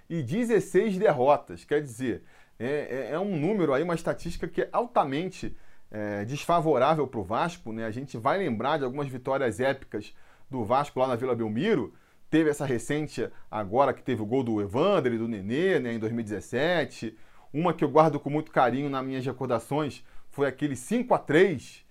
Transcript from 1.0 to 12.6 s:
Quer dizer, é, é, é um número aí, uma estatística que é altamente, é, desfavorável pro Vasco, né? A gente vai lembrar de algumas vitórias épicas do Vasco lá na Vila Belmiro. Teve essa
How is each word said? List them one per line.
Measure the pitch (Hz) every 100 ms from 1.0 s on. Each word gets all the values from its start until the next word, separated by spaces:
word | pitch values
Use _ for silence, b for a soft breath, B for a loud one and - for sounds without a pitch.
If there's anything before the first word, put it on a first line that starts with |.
| 208 139 135 143 - 87 -
Quer | 147
dizer, | 143 117 127 87 b b b -
é, | 120 147 - 131 117
é, |
é | 156
um | 202 165
número | 165 214 147
aí, | 135
uma | 175 165
estatística | 165 - - - -
que | -
é | -
altamente, | 185 240 214 151 139 185 - 107 b b b -
é, | 107 104 101
desfavorável | 107 147 - 170 156 127 139 160 127
pro | 117
Vasco, | 90 120 170 - 113
né? | 110 113
A |
gente | 120 143 123
vai | 123 185
lembrar | 175 107 131 156
de | 127
algumas | 143 139
vitórias | 123 135 135 127 107
épicas | 135 131 - 104 - b b b -
do | 127
Vasco | 101 131 147 127
lá | 131
na | 113
Vila | 127 117
Belmiro. | 110 110 208 175 98 b b b -
Teve | 156 151
essa | 147